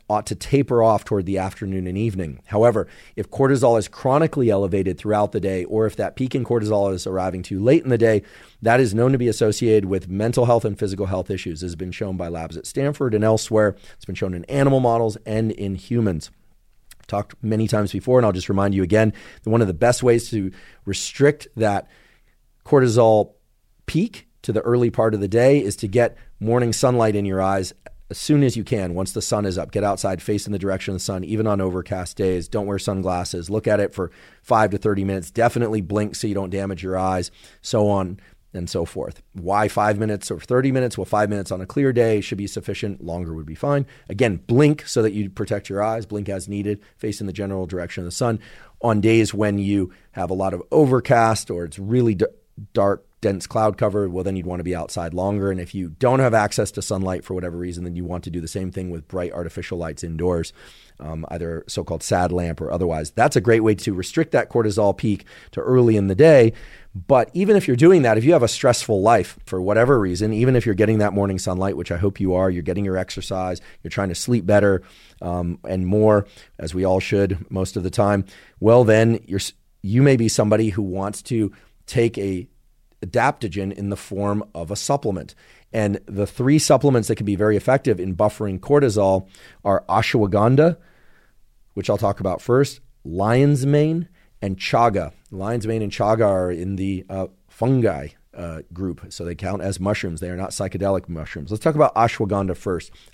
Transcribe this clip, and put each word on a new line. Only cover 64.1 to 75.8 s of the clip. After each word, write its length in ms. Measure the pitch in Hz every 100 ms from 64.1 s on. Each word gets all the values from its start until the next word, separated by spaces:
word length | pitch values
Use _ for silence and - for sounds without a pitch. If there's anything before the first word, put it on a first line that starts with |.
| - 160
that 180 | 139 113
cortisol 440 | 120 110 101 104 95
peak 300 | 107 98 - - -
to 100 | -
early 360 | - 127 120 110
in 100 | 98
the 80 | 95
day. 380 | 160 147 113 - - - -
But 380 | 98 - 131 113
even 220 | 175 196 202
if 120 | -
you're 80 | 120
doing 280 | 160 185
that, 160 | 127 110
if 40 |
you 100 | 120
have 100 | 165
a 40 | -
stressful 540 | - 135 120 - 104
life 380 | 101 117 87 - -
for 120 | 92
whatever 400 | 92 104 123 135
reason, 320 | 98 87 107
even 240 | 110 123 127
if 120 | 113
you're 80 | 98
getting 240 | 107 110
that 140 | 104
morning 260 | 98 98 95
sunlight, 360 | 98 92 95 76
which 160 | 87
I 60 | 87
hope 220 | 98 -
you 160 | 95 90
are, 160 | 95
you're 100 | 90
getting 240 | 85 90 101
your 120 | 92
exercise, 640 | 92 - - 95 92 90 - -
you're 80 | -
trying 200 | 92 98
to 60 | 82
sleep 300 | - 120 90
better, 380 | 104 101 95 - - - -
um, 340 | 87 87 87 87 -
and 200 | 92